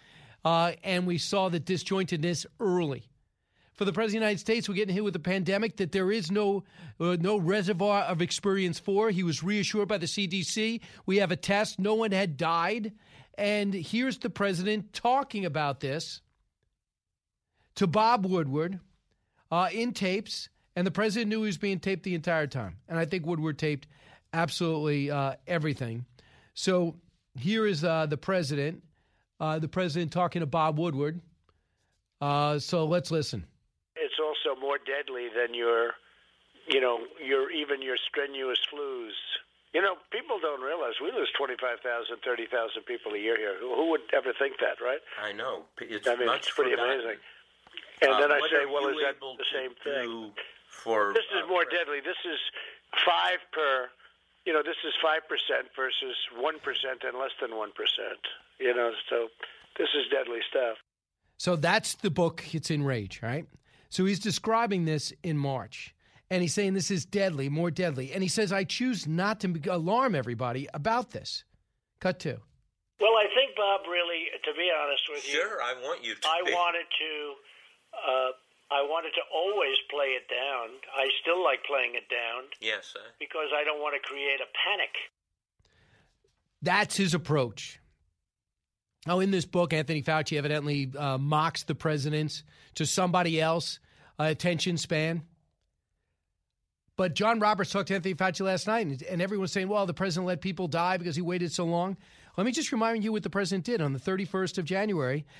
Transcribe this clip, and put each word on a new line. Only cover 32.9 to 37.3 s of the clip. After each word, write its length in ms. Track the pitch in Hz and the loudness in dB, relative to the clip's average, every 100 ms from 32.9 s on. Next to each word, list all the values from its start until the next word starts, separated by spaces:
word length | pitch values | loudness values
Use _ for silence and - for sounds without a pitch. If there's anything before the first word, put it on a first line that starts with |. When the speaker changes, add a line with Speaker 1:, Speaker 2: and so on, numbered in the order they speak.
| 175 175 | 2 2
Speaker 1:
listen. 380 | 165 143 107 - _ _ _ _ - | 0 0 -4 -8 _ _ _ _ -6
Speaker 2:
It's 240 | 151 - | -4 -2
also 400 | 156 147 156 131 | -2 0 -2 -2
more 180 | 139 143 | -2 -2
deadly 520 | - 139 139 127 120 | -2 -4 -4 -6 -4
than 240 | 110 120 | -2 0
your, 400 | 120 117 117 117 - _ _ _ _ _ _ - | 2 4 4 2 -2 _ _ _ _ _ _ 0
you 140 | 131 | 2
know, 180 | 127 120 123 - | 2 0 -6 -12
your, 260 | 135 | 0